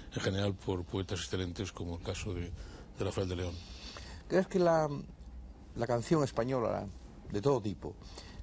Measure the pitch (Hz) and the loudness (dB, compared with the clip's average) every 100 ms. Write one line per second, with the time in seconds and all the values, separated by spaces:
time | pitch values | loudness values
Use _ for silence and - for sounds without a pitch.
0 | - - - 98 101 95 - 92 82 98 | -8 -2 0 2 2 0 0 0 0 -2
1 | 92 90 - 92 92 85 95 - 87 87 | -2 -2 -2 0 0 -2 -4 -4 -6 -4
2 | 113 101 104 87 87 - - - - - | -4 -4 -2 -2 -4 -6 -10 -12 -12 -2
3 | 98 107 92 87 87 85 - - - - | 0 2 0 0 -2 -4 -8 -12 -12 -12
4 | - - - 180 185 190 175 165 151 143 | -12 -12 2 2 4 4 6 6 4 0
5 | - - - - - - - - 117 120 | -6 -12 -14 -12 -14 -14 -10 -2 2 2
6 | 110 160 139 - 120 131 107 98 101 - | 6 4 6 2 2 4 4 2 -2 -8
7 | - - - 101 139 131 104 90 73 - | -14 -14 -4 2 4 6 4 -2 -6 -10
8 | - - - - | -12 -14 -12 -12